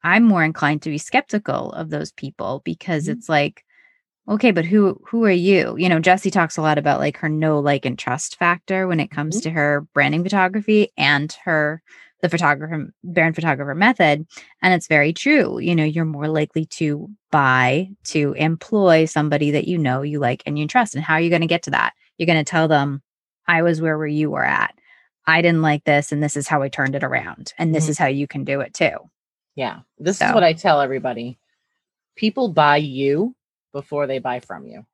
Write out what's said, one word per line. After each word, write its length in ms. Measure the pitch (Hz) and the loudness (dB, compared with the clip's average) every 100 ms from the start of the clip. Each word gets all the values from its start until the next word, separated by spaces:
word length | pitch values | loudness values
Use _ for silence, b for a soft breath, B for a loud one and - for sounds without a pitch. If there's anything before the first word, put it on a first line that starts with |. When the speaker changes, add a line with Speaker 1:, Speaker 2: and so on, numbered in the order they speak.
Speaker 1:
I'm 200 | 165 202 233 | 2 4 6
more 180 | 185 | 4
inclined 400 | 160 160 147 151 | 2 0 -2 -2
to 60 | 160 | -4
be 80 | 147 | -8
skeptical 720 | - - - 208 - 139 - | -2 -2 -2 -6 -4 -6 -6
of 180 | - 160 | -10 -8
those 220 | 151 156 | -8 -8
people 500 | - 139 - - 135 - | -10 -14 -8 -8 -6 -8
because 380 | 165 - 156 160 | -8 -4 -4 -4
Speaker 2:
Mm-hmm. 80 | |
Speaker 1:
it's 160 | 240 - | -8 -2
like, 340 | 151 143 - _ b b b b _ - | 0 0 -6 _ b b b b _ -6
okay, 220 | 208 247 | 2 2
but 160 | 175 165 | 2 2
who, 340 | 214 196 - - | 4 2 0 -6
who 180 | 233 220 | 0 2
are 40 | |
you? 440 | 180 180 190 120 117 | 4 4 4 2 0
You 100 | 180 | 0
know, 120 | 165 | 2
Jessie 320 | 165 185 196 | 4 2 2
talks 260 | 180 165 - | 0 0 0
a 40 | |
lot 160 | 156 147 | 0 2
about, 200 | 147 143 | 0 0
like, 160 | 147 - | -2 -4
her 120 | 160 | -4
know, 300 | 156 156 151 | 0 0 2
like, 260 | 143 143 139 | 0 0 -2
and 120 | 107 | -6
trust 400 | - 131 - - | -6 -6 -6 -2
factor 500 | 175 175 - 190 185 | 0 0 -2 -2 -2
when 120 | 165 | -2
it 120 | 143 | -4
comes 240 | - 160 196 | -8 -4 -4
Speaker 2:
Mm-hmm. 60 | |
Speaker 1:
to 60 | 160 | -4
her 360 | 165 147 143 156 | 0 0 0 -4
branding 300 | 147 143 156 | -4 -2 -2
photography 680 | 180 196 185 208 208 214 208 - | -2 0 0 -2 0 2 2 0
and 340 | 139 143 151 - | 0 0 -2 -8
her, 400 | - 156 151 160 _ B B _ | -4 -2 -2 -6 _ B B _
the 60 | 175 | -4
photographer, 640 | 165 160 143 156 165 - _ | 0 2 0 -4 -8 -10 _
brand 320 | 175 170 165 160 | -4 0 0 0
photographer 400 | 160 139 143 147 | -2 -2 -4 2
method. 500 | 214 254 160 147 160 B B _ | 2 4 2 2 -4 B B _
And 100 | 185 | 2
it's 140 | 175 - | 2 2
very 260 | 156 147 | 2 2
true. 460 | 165 277 302 - - | 0 2 2 2 -2
You 160 | 170 170 | 0 2
know, 80 | |
you're 220 | 156 156 160 | 0 0 -4
more 220 | 143 151 | -4 -2
likely 380 | 156 151 156 160 | 0 0 -4 -6
to 420 | - 156 147 - 208 _ | -4 -4 -4 -8 -18 _
buy, 580 | 147 135 127 127 139 190 202 - | 2 4 4 2 0 -4 -10 -4
to 280 | 156 143 | -2 -2
employ 720 | - 156 165 - 214 190 160 160 | 0 -2 -2 -2 2 6 6 4
somebody 460 | 156 151 147 147 | 0 0 0 0
that 160 | 147 - | 0 -2
you 100 | 175 | -2
know, 240 | 139 131 | 0 -2
you 160 | 147 147 | -4 -2
like, 220 | 131 117 - | -2 -4 -6
and 100 | 147 | -6
you 80 | 151 | -2
trust. 280 | 254 226 139 | 0 0 -4
And 80 | |
how 120 | 160 160 | -2 0
are 60 | |
you 80 | 170 | 2
gonna 160 | 170 165 | 2 2
get 160 | 170 | -2
to 80 | - | 0
that? 220 | 135 - _ _ - | 0 0 _ _ -4
You're 80 | 170 | 0
gonna 180 | 160 | 0
tell 240 | 143 170 160 | 0 0 4
them, 360 | 151 143 139 _ _ _ _ - | 2 2 -6 _ _ _ _ 0
"I 140 | 170 | 2
was 180 | 170 156 | 2 0
where, 180 | 160 156 | -2 -2
where 100 | 151 | -2
you 240 | 151 151 | -2 -2
were 140 | 143 - | 0 0
at. 280 | 69 - _ b b b _ - | 0 -2 _ b b b _ 0
I 160 | 165 | 2
didn't 180 | 170 165 | 4 4
like 220 | 156 147 | 2 0
this, 280 | - 143 143 | 2 0 0
and 120 | 147 | -4
this 120 | 147 147 | -2 -4
is 120 | 143 | -2
how 160 | 151 | -2
I 60 | 135 | -2
turned 260 | - 135 139 | -4 -4 -2
it 80 | |
around. 500 | 135 127 - - - - | -4 -4 -6 -14 -18 -4
And 160 | 165 156 | -2 0
this 80 | |
Speaker 2:
Mm-hmm. 80 | 156 | -2
Speaker 1:
is 60 | 147 | 0
how 80 | 143 | 0
you 180 | 139 143 | 0 -6
can 180 | 143 | -8
do 160 | 135 139 | -6 -6
it 120 | 131 | -6
too." 220 | - 160 - - _ _ _ _ | -2 -2 -2 -16 _ _ _ _
Speaker 2:
Yeah. 280 | - 123 - _ _ | -8 -8 -8 _ _
This 180 | 156 190 | -4 0
Speaker 1:
So. 100 | - | 2
Speaker 2:
is 40 | |
what 100 | - | 4
I 100 | 170 | 2
tell 280 | 160 - 151 | 2 0 2
everybody. 560 | 135 135 127 117 120 127 _ _ _ _ _ _ _ - | 0 -2 -6 -6 -10 -14 _ _ _ _ _ _ _ -4
People 320 | 220 240 240 | -2 0 -2
buy 280 | 160 147 147 | 2 4 4
you 580 | 151 131 139 147 233 254 _ _ _ | 0 -2 0 0 -2 -6 _ _ _
before 340 | 139 143 147 143 | -14 -8 -6 -4
they 120 | 135 | -4
buy 200 | 127 123 | -6 -8
from 260 | _ 82 65 | _ -16 -16
you. 200 | 80 113 | -20 -20